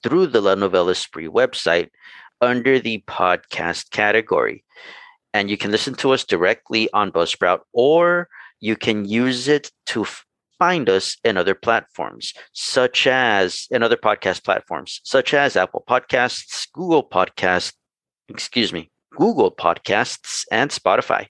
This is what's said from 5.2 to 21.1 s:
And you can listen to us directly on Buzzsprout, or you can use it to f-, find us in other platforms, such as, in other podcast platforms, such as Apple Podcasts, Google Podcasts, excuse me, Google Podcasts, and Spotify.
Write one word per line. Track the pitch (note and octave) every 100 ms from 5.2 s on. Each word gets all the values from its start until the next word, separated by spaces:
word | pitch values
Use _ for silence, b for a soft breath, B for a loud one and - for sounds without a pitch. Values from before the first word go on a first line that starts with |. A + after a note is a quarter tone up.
| _ G#2
And | G2+
you | G2+
can | G2+
listen | G#2 - B2+
to | C3+
us | C3
directly | - F#2 F2+ A2+ _ A2+ G#2+
on | G2+ G2+
Buzzsprout, | E2+ E2+ - F2+ F2+ _
or | A#2+ C3 E3 F3 F3 F3 B B B
you | G#2 A2
can | - G#2+ G2
use | A2 B2+ B2 B2+
it | D3 - _ -
to | A#2+
f-, | G2 - _ _ _ _
find | F3 F3+ A#2
us | F#2+ - -
in | A#2 F#2+
other | F2
platforms, | G2 - A2+ - - C2 - - B B
such | - - - B2+ - C#3
as, | B2+ B2 G2+ F#2 - -
in | B2
other | A2+ A#2
podcast | A2 G#2 G2 F2+
platforms, | - F#2+ - D#2 C#2 -
such | - C#3 B2 D3
as | C#3+ G2
Apple | F#2 - -
Podcasts, | B2 - C3 B2 - - - -
Google | - F3+ D#3+ -
Podcasts, | - F#2 - F#2 F2+ - - _ _ _ _ _
excuse | - - - G#2
me, | E2+ D#2+ _ _ -
Google | G3 F#3+ G2
Podcasts, | - F2 E2+ - - A#2+ - - - -
and | A2 C#3
Spotify. | - - G#2+ -